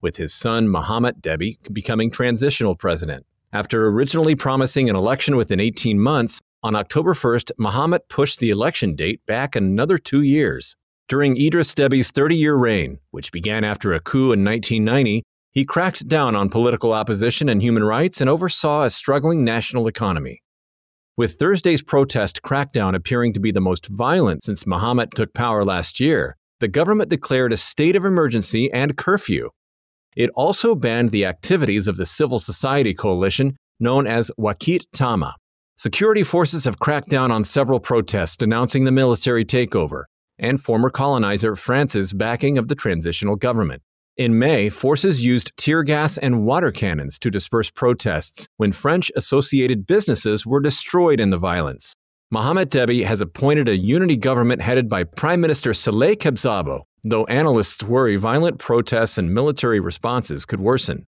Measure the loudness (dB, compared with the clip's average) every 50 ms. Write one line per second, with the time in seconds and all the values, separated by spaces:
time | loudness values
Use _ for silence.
0 | -6 -6 -6 -4 -4 -2 -2 -2 0 0 0 0 2 2 0 0 -2 -2 -2 -2
1 | -2 -2 -2 -4 -6 -4 -4 -4 -4 -6 -8 -10 -14 -12 -10 -8 -6 -4 -2 -2
2 | -2 -2 -2 -2 -2 -2 0 0 0 -2 0 0 0 -2 -2 -2 -2 -2 -2 -2
3 | -4 -8 -8 -10 -14 _ _ _ _ _ -6 -6 -4 -2 0 2 2 2 2 2
4 | 0 0 0 0 2 2 2 0 0 -2 0 0 0 0 0 2 2 2 2 2
5 | 0 0 0 0 0 0 0 0 0 0 0 0 0 -2 -2 -2 -2 0 2 2
6 | 2 2 2 0 0 0 -2 -4 -6 _ _ _ -4 -2 -2 -2 -2 -2 -2 -2
7 | 0 0 0 0 0 0 0 0 -2 -4 -6 -4 -2 -2 0 0 0 0 0 -2
8 | -2 -4 -2 0 0 0 0 -2 0 0 0 2 0 -2 -2 -2 -2 -2 -2 -2
9 | -4 -4 -4 -4 _ -4 -4 -4 -4 -2 -2 -2 0 0 0 0 2 2 0 0
10 | 0 0 2 2 4 4 4 4 2 0 -2 -4 -8 -10 -10 _ _ _ _ _
11 | _ -4 -2 0 2 2 2 2 2 2 2 2 2 2 2 2 2 2 4 2
12 | 2 2 2 2 2 2 2 2 2 2 2 2 2 2 2 0 0 -2 -6 -12
13 | _ _ -14 -12 -12 -10 -8 -6 -4 -2 -2 0 0 -2 -2 -2 -2 -2 -2 -2
14 | -2 -2 0 2 4 4 4 4 2 2 0 0 -2 -2 0 0 0 2 2 2
15 | 2 2 0 -2 -4 _ _ _ _ _ -4 -2 -2 0 0 -2 0 -2 -2 -4
16 | -4 -2 0 0 2 2 0 0 0 0 0 2 2 2 0 0 0 0 0 0
17 | 0 -2 -2 0 0 0 0 0 0 0 2 2 2 2 2 2 2 2 2 2
18 | 0 0 0 0 0 2 0 0 0 -2 -2 -2 0 0 0 0 0 0 0 -2
19 | 0 0 0 0 2 0 0 2 0 0 0 -2 -4 -4 -2 -2 -2 -2 -2 -2
20 | -2 -2 -2 -2 -4 -8 -12 -16 _ _ _ _ _ _ _ _ _ _ _ _
21 | _ _ _ -2 -2 -2 -2 0 0 0 0 2 2 0 0 0 0 0 2 2
22 | 2 2 0 -2 -2 -2 -4 -6 -6 -4 -4 -4 -4 -2 -2 -2 0 0 0 -2
23 | -2 -2 -2 0 0 0 -2 -2 -2 0 0 0 0 0 0 -2 -4 -8 -6 -2
24 | -2 0 2 2 2 2 0 -2 -4 -6 -6 -6 -4 -4 -2 -2 0 0 0 0
25 | -2 -2 -2 -4 -4 -4 -4 -4 -2 0 0 0 0 0 0 -2 -4 -4 -4 -2
26 | 0 0 2 0 -2 -4 -8 _ _ _ _ -6 -4 -2 0 0 2 2 2 0
27 | 0 0 -2 -4 -2 0 0 2 2 2 0 0 0 0 0 0 2 2 2 2
28 | 2 2 2 2 2 2 0 0 0 0 0 0 0 0 0 -2 -2 -2 -2 -2
29 | -2 0 0 0 0 -2 -4 -4 -4 -8 -12 _ _ _ _ _ _ _ _ _
30 | _ _ -4 -2 -2 -2 0 0 0 0 2 2 2 2 2 2 0 0 0 2
31 | 0 2 2 0 0 0 -2 -4 -2 0 0 2 2 0 0 0 0 -2 -2 -2
32 | -2 -2 0 0 0 0 0 -2 -2 -2 -2 -2 0 0 0 0 0 0 -2 -2
33 | -2 0 0 2 0 0 0 0 -2 -2 -4 -6 _ _ _ -2 0 2 2 2
34 | 2 2 0 0 -2 -2 -4 -4 -4 -4 -4 -2 -2 -2 -2 -2 -2 -4 -4 -2
35 | 0 0 0 0 -2 -4 -8 -14 _ _ _ _ _ _ _ -6 -6 -4 -2 0
36 | 2 2 4 2 2 2 2 2 2 2 0 0 -2 -2 -2 -2 -2 -2 -2 -2
37 | -2 0 0 2 2 2 2 2 0 2 2 2 2 2 2 0 0 2 0 2
38 | 2 0 0 -2 0 0 -2 0 0 0 2 2 0 0 2 2 2 4 4 4
39 | 4 4 2 2 0 0 0 0 0 0 0 0 0 0 0 -2 -2 -2 -4 -8
40 | -12 -14 _ _ _ _ _ -6 -4 -2 -2 -2 0 0 0 2 2 0 0 0
41 | 0 0 2 2 2 0 0 0 0 -2 -2 -2 -2 0 0 0 0 0 0 -2
42 | -2 -2 -2 -2 -2 -2 -2 -2 0 0 0 0 0 -2 -4 -4 -2 -2 -2 -2
43 | -2 -4 -4 -4 -2 -2 -2 -2 0 0 0 0 0 -2 -4 -8 _ _ _ _
44 | _ _ _ -2 0 2 2 4 4 4 2 2 0 0 -2 -2 0 0 2 2
45 | 2 2 2 2 2 2 2 2 0 -4 -6 -4 0 0 0 2 2 0 0 0
46 | 0 0 0 0 0 0 0 2 2 2 2 2 0 0 -2 -2 -2 -2 -2 -4
47 | -4 -6 -6 -6 -4 -4 -2 -4 -4 -2 -2 -2 -2 -2 -4 -2 0 0 0 0
48 | 0 -2 -2 -2 -4 -6 -6 -6 -8 -6 _ -2 0 0 0 0 0 0 0 0
49 | 0 -2 -2 -2 0 2 2 2 2 2 2 2 2 2 0 -2 0 0 0 2
50 | 2 2 0 0 0 0 0 -2 -2 0 0 0 2 0 0 -2 -2 0 2 4
51 | 4 4 4 4 2 2 2 0 0 0 0 -2 -2 -4 -4 -6 -8 -8 -8 _
52 | _ _ _ _ _ -6 -4 -2 0 0 0 0 0 0 0 0 2 2 2 0
53 | 0 0 -2 -2 -4 -4 -4 -2 0 2 2 2 2 2 0 0 2 2 2 2
54 | 2 2 2 2 0 0 2 2 2 2 0 0 -2 0 0 0 0 0 -2 -2
55 | -4 -4 -6 -4 -2 0 2 2 2 2 0 0 0 -2 -2 0 0 0 2 2
56 | 2 2 2 2 0 -2 -2 0 -2 -2 -2 -2 -4 -4 -6 -8 -10 _ _ _
57 | -6 -2 0 0 0 0 0 2 2 2 2 2 2 0 -2 -4 -4 0 0 2
58 | 2 2 2 0 0 0 0 2 0 0 -2 -4 -2 0 0 0 2 0 0 0
59 | 0 0 0 0 0 0 0 0 0 0 0 0 0 0 2 2 0 -2 -6 -4
60 | -4 -2 -2 -2 -4 -4 -6 -6 -6 -6 -6 -2 0 2 2 2 0 -2 -6 -8
61 | -10 _